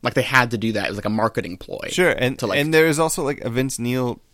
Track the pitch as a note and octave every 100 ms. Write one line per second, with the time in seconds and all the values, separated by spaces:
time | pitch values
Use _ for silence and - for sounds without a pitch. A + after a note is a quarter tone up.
0 | B2 - A#2+ C3 B2 A2+ A2+ G#2+ G2 G2+
1 | G#2 G#2+ A2 - F2 F2+ - - - -
2 | - - B2+ C3+ A2+ A2+ D3 D#3+ D#3+ D3
3 | E3 - C#3+ C#3+ - A#2 C3 B2+ A#2 B2+
4 | B2+ - _